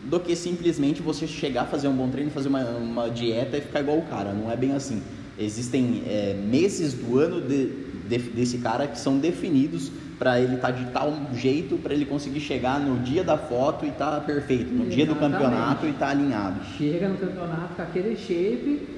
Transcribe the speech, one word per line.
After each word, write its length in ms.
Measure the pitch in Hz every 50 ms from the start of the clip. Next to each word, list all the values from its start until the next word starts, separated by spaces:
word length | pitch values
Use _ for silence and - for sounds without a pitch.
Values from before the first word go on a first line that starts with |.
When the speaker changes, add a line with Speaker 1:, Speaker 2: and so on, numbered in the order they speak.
| -
Speaker 1:
do 160 | 131 151 175
que 160 | 175 - 170
simplesmente 640 | 170 - 180 180 175 165 170 156 151 139 139 156 -
você 240 | 165 156 151 - 165
chegar 360 | 151 - - - 143 127 120
a 40 | 139
fazer 220 | - - 151 139 139
um 60 | 135
bom 140 | 131 131 127
treino, 220 | 123 123 147 151
fazer 180 | 147 143 135 135
uma, 140 | 139 135 131
uma 460 | 117 117 120 117 117 117 120 117 117
dieta 480 | 120 120 120 117 113 113 131 131 123 143
e 40 |
ficar 180 | 139 - - 147
igual 160 | 143 139 151 160
o 60 | 160
cara. 300 | - 135 107 101 101 101
Não 180 | 104 110 113
é 60 | 117 127
bem 160 | 131 135 139
assim. 280 | 139 131 - 117 101 92 - - - - - - -
Existem, 640 | 107 107 104 113 123 120 - 139 127 120 113 101 -
é, 300 | - 101 107 101 101 98 98 101 104
meses 460 | 120 143 175 202 196 - 170 147 127
do 240 | 123 - 117 120 131
ano 240 | 151 175 185 170
de, 300 | 147 127 139 139 131 113 - - - - - 85 85 98
de, 100 | 117 123
desse 400 | 123 - 107 113 123 120 120 123
cara 260 | 120 113 113 127 143
que 140 | 147 - -
são 180 | - 139 135 139
definidos 760 | 139 165 170 - - 202 160 131 135 151 - - - - - - - - - -
pra 200 | - 131 123 123
ele 180 | 127 127 127 127
tá 120 | - 127
de 160 | 127 127 127 123
tal 200 | - 135 135 151 151 151 139 135 123
jeito, 440 | 120 123 131 131 151 170 - 175 160
pra 160 | - 147 143
ele 120 | 147 147
conseguir 340 | - 139 147 - 131 131 151
chegar 400 | 147 - 147 123 117 127 131 143
no 200 | 143 139 127 120
dia 240 | 123 120 139 175 185
da 140 | 170 156 151
foto 480 | - - 123 120 131 147 160 - -
e 40 | 151
tá 300 | 131 - 139 147 151 147
perfeito, 500 | 147 - 147 143 139 - 135 123 110 -
no 140 | 123 123 120 123
dia 180 | - 123 156
do 80 | 151 156
Speaker 2:
Exatamente. 280 | 147 156 143 135 127
Speaker 1:
campeonato 460 | 139 127 120 113 113 117 135 - - 156
e 60 | 143
tá 160 | - 151 139
alinhado. 540 | 143 143 143 143 123 107 101 95 92 98 95 - - -
Speaker 2:
Chega 320 | 151 147 156 175 190 196
no 80 | 185 -
campeonato 560 | 190 180 - 180 175 165 160 165 175 180 -
com 60 | -
aquele 340 | 175 - - 185 185 220 226
shape 720 | 202 - - 180 170 180 202 240 - - 285 294 - - - -